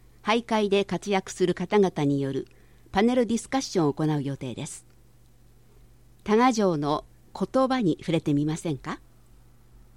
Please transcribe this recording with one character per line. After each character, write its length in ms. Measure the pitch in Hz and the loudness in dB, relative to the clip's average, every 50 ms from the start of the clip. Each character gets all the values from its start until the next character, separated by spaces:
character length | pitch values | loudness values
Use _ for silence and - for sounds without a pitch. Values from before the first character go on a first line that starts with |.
| - - - - - | -20 -20 -20 -8 -2
俳 220 | 214 220 240 233 | 0 0 0 0
諧 240 | - 226 214 208 202 | 0 0 0 2 2
で 160 | 196 202 196 | 2 2 0
活 260 | - 185 170 - 202 | 0 -4 -6 -2 0
躍 200 | 202 190 - - | -2 -2 -2 -4
す 140 | - - 185 | -2 -2 0
る 80 | 175 175 | 0 0
方 240 | - 175 - 208 208 | -2 -2 2 4 4
々 260 | 196 175 - 160 147 | 4 4 2 0 0
に 160 | 143 143 139 | 0 0 0
よ 100 | 139 135 | -2 -4
る 160 | 135 131 - - - - - - - - - - | -6 -6 -8 -10 -18 -20 -20 -20 -20 -20 -12 -4
パ 100 | - 190 | 0 2
ネ 120 | 220 240 247 | 2 4 4
ル 120 | 254 240 | 2 0
デ 100 | 202 233 | 0 -2
ィ 20 | |
ス 120 | 220 - - | -4 -4 -2
カ 80 | - | -4
ッ 40 | 269 | -4
シ 180 | - - - 185 | -4 -2 -2 0
ョ 40 | 156 | 0
ン 40 | |
を 60 | 143 139 | 0 0
行 120 | - 156 | 0 -2
う 180 | 151 151 147 127 | -2 -2 -2 -4
予 120 | 139 139 | -6 -8
定 180 | - 139 127 110 | -8 -10 -10 -10
で 100 | - 143 | -10 -10
す。 200 | - - - - - - - - - _ - - - - - - - - - - - - - - - - - - - - - - | -12 -14 -16 -20 -20 -20 -20 -20 -20 _ -20 -20 -20 -20 -20 -20 -20 -20 -20 -20 -20 -20 -20 -20 -20 -20 -20 -20 -20 -20 -10 -2
多 140 | 208 208 | 2 4
賀 160 | 226 247 262 226 | 4 4 4 4
城 240 | 220 202 185 165 | 4 2 2 2
の 260 | 147 151 143 151 - - - - - - - - | 0 0 0 -2 -2 -4 -12 -20 -20 -20 -14 -6
言 340 | - 196 - - 262 262 | -6 -6 -2 0 0 2
葉 140 | 254 262 262 | 2 0 0
に 160 | 214 165 147 - | 0 0 0 -2
触 140 | - - 165 | -2 -2 -2
れ 80 | 160 | 0
て 120 | - 156 143 | 0 0 0
み 120 | 143 151 | 0 0
ま 120 | 156 156 | -2 -4
せ 140 | 165 - 170 | -4 -6 -6
ん 60 | 147 | -6
か？ 220 | - - 156 - - - - _ - - - - - - - - - - - - - - - - | -6 -8 -12 -12 -14 -16 -20 _ -20 -20 -20 -20 -20 -20 -20 -20 -20 -20 -20 -20 -20 -20 -20 -20